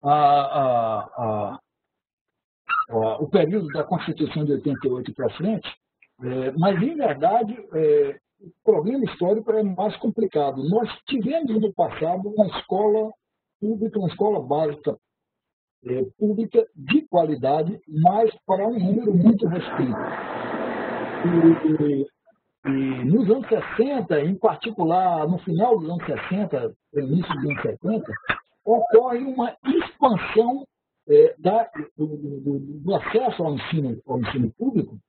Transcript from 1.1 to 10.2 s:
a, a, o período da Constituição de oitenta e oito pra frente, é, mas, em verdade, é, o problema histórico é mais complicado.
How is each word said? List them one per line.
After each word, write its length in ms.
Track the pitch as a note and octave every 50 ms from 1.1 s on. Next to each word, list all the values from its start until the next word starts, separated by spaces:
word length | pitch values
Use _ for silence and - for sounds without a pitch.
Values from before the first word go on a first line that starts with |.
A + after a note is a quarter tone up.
| - -
a, 420 | B2 A2 G#2+ G#2+ G#2 G2 F2 F2 _ _ _ _ _ _ _ _ _ _ _ _ _ _ _ _ _ _ _ _ _ - - C6+ C6+ -
a, 280 | - A3+ - - A3 -
o 100 | D#3 D3
período 400 | - G3 E3 D3+ F#3 G#3+ F3+ D3
da 140 | C#3 D#3+ D3
Constituição 600 | - F#3 D#3+ - - D#3 - D#3 C#3 - D#3 D3+
de 60 | D3
oitenta 360 | C#3+ A#2+ - D3 C3+ - - C3
e 40 |
oito 200 | B2+ B2+ A#2+ - A2+
pra 160 | - C3 A#2
frente, 360 | - - D3+ G3+ A3 F#3 - - - _ _ _ _ _ _ _ _ _
é, 300 | B2+ B2+ B2+ C3 B2+ C3 D3 D#3+
mas, 200 | E3 G3+ G3 E3+
em 160 | G3 C#4 E4+
verdade, 640 | D4+ C#4 F3+ - C3+ D3+ F3 G3+ A#3+ A#3 G#3 A#3+ B3 - - -
é, 420 | D#3+ D#3+ D3+ D3 D3 C#3+ C#3 C#3 - _ _ _ _
o 120 | G#3 F3 _ _ _
problema 400 | - G#3+ E3 D3+ G3+ B3+ C#4 A#3+
histórico 460 | F#3 - - F3+ F3 G#3 A3 G#3+ G#3+
é 120 | A3 A3 G#3+
mais 340 | G3 F#3 F3+ F#3+ F#3 E3+ -
complicado. 640 | - B3 - -